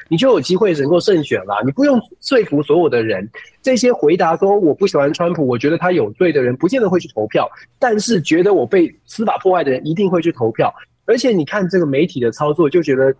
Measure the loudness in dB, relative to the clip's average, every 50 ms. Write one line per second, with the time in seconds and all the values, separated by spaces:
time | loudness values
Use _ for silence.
0 | -6 -4 -2 0 2 2 2 2 0 -2 0 0 0 0 0 0 0 0 0 0
1 | 2 2 0 0 0 -2 -4 -6 -4 -4 -4 -2 -2 -2 -2 0 0 2 2 0
2 | -2 -4 -12 -18 -6 -2 0 0 0 0 -2 -4 0 0 0 2 2 2 0 0
3 | -2 -2 -4 -6 -6 -10 -14 -20 -20 -20 _ _ -2 0 0 2 2 0 0 2
4 | 2 2 2 2 2 0 0 0 2 2 2 2 2 2 2 0 0 0 0 0
5 | 0 0 -2 -2 -2 -4 -2 -2 -2 -2 -2 0 0 -2 -2 0 0 0 0 0
6 | -2 -2 -2 0 0 0 2 2 0 0 -2 -2 -2 -2 0 0 0 0 0 -2
7 | -4 -4 -6 -6 -6 -2 -2 -2 -2 -2 -6 -14 -20 _ _ _ -2 0 0 0
8 | 0 0 -2 -2 0 0 0 2 4 4 2 2 2 2 2 2 2 2 -2 _
9 | _ -14 -8 -6 -4 -4 -4 -2 0 0 0 2 0 0 -2 -2 -2 -4 -2 -2
10 | 0 0 0 0 0 -2 -2 -2 -2 -2 0 0 -2 -2 -4 -6 -14 _ _ _
11 | _ -2 0 2 2 2 2 0 0 -2 -4 -4 -2 0 0 0 0 0 0 0
12 | 0 -2 -2 -2 -2 -2 -2 -2 -2 -2 0 2 0 2 2 0 0 2 0 2
13 | 2 2 0